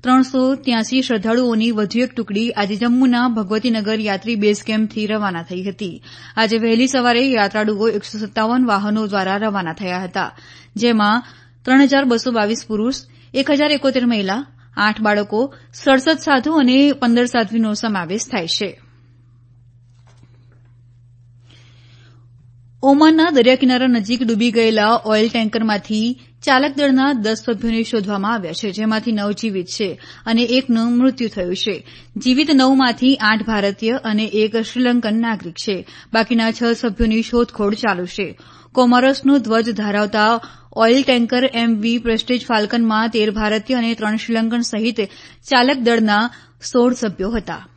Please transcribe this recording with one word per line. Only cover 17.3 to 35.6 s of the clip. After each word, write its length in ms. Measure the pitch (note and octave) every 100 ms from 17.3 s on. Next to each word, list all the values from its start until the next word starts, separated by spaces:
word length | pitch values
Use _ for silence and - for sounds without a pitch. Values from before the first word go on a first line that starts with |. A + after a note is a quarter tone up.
| B3 G#3+ A3+ A3
સમાવેશ 540 | G#3 A3+ G3 E3 G#3 -
થાય 160 | A3+ D#3+
છે. 340 | - G3 - - _ _ _ _ _ _ - _ _ _ _ - - - - _ - - - _ - - - - - _ - - - - - - - - - - - - -
ઓમાનના 480 | C4+ C#4+ D#4 D#4+ E4
દરિયાકિનારા 560 | C#4 A#3 B3+ B3+ B3 B3+
નજીક 360 | A#3+ G3 A#3+
ડૂબી 280 | A#3 A3 A#3+
ગયેલા 500 | A3+ A3+ G#3+ G#3 A#3
ઓઇલ 240 | A3 G#3+ A3+
ટેન્કરમાંથી 920 | A#3 A3 A3 A3 G#3 - G#3+ A3+ B3+ - _
ચાલક 320 | - C4 D4 C#4
દળના 360 | C#4+ C4 C#4
દસ 240 | C4+ G#3 A3
સભ્યોને 380 | - A3 A3+ A3+
શોધવામાં 500 | A3+ A3+ G3 G3+ G3+
આવ્યા 200 | A#3 E3+
છે, 180 | E3 G#3
જેમાંથી 420 | F#3 A3 A3 A3+
નવ 180 | G#3+ G3+
જીવિત 360 | G3+ A3+ F#3+ F3+
છે 340 | - G3 C#3+ - - A3+
અને 160 | A#3
એકનું 560 | A#3+ B3+ C4 A3+ A#3 A#3+
મૃત્યુ 300 | C4 C4 A3+
થયું 280 | G#3 F3+ F#3+
છે. 300 | A3+ F3 - - - G3+
જીવિત 340 | B3 E3 D#4
નવમાંથી 640 | C4+ C4 C4+ B3+ A#3 B3+ C4+
આઠ 280 | G#3+ A3
ભારતીય 480 | G#3 G#3+ G3+ G3+ A3 B3+
અને 200 | A3+ G#3+
એક 320 | G#3+ G#3+ G#3+ A3+
શ્રીલંકન 640 | G#3+ B3 B3 A#3+ G#3+ A3
નાગરિક 340 | A#3 G#3+ E3+
છે. 320 | -